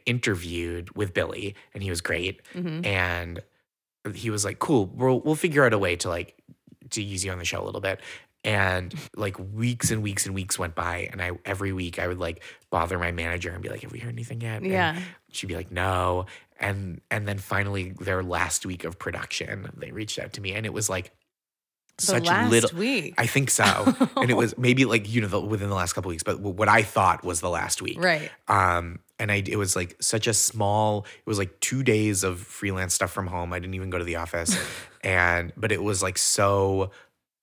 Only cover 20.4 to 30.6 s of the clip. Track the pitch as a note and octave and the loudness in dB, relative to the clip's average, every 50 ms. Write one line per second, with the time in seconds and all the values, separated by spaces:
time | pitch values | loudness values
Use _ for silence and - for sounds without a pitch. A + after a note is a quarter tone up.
20.4 | G2 F#2+ F#2+ G#2 A2 G#2 - G#2+ A2+ - F#2 F#2 F2+ - - _ _ _ _ _ | -6 -4 -4 -4 -4 -4 -2 -2 -2 -2 -2 -2 -4 -6 -12 _ _ _ _ _
21.4 | _ _ _ _ _ _ _ _ _ _ _ - - G3 F#3+ F3+ E3+ E3+ F3+ G3 | _ _ _ _ _ _ _ _ _ _ _ -2 0 2 2 2 4 4 4 4
22.4 | A#3+ - A#2 A#2 A2+ - - E3 G#3 B3 C#4 A3 - - - - A#2+ A#2 - C#3 | 6 6 6 6 6 4 2 0 0 0 0 0 -2 -2 -2 0 0 2 2 2
23.4 | C#3 B2+ - - A2 G#2 F#2 G2 G#2 - - - - - - C#4 C4 B2 A#2+ F#2+ | 2 2 4 4 4 4 4 4 4 2 4 4 2 2 2 2 2 4 4 4
24.4 | A#2+ G#2+ - - B2 B2 B2 C3 C3+ A2+ A2 A2+ G2+ G#2 A2 A#2+ G#2+ G2+ F2 G2+ | 4 2 2 2 4 6 6 6 6 6 4 2 2 0 0 0 2 2 0 0
25.4 | E2 G#2 A2 G2+ G2 G2+ G2 F#2+ F2+ F2 - - F2+ F#2 E2+ D#2+ - - G2 - | 0 0 -2 -2 0 0 0 0 0 0 -2 -4 -4 -4 -4 -4 -2 -4 -4 -2
26.4 | G2 G#2 F#2 F2+ G#2+ G2+ G#2 A2+ G#2+ - - - G2 F#2 E2 D#2 - F2+ F2 E2+ | -4 -4 -2 2 6 6 6 6 6 4 4 4 6 6 4 2 0 -4 -2 -2
27.4 | - F2+ F2 E2 F2+ - - - - - - - E3+ F#3 E3 D3+ D3+ - - - | 0 0 0 0 -2 -2 -2 -4 -4 -4 -4 0 2 2 2 0 -2 -8 -12 -6
28.4 | _ - G#2 G2 F#2+ F#2 F2 F2 F2 F2 E2+ F2 - _ _ - A2+ G#2 G#2 G2+ | _ 2 4 6 6 6 4 2 0 -2 -6 -10 -14 _ _ -4 0 0 2 2
29.4 | G2 - - G#2 G2+ F#2 - F#2 F2+ F2 - - - - - A2+ - A#2+ A2 - | 2 0 0 0 0 0 0 0 -2 -4 -4 -4 -2 0 0 2 2 2 2 2
30.4 | - - - A2 | 2 2 2 0